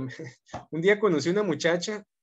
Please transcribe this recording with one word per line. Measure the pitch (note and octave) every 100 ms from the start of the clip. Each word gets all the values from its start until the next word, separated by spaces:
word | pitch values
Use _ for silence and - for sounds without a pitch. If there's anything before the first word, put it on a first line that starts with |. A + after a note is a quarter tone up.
| C3
<laughs> | - C3 - _ - -
Un | D#3
día | F3+ G#3
conocí | G#3 D#3 E3
una | G3+
muchacha | G3+ C#3 E3 F3 G3 G#3 - _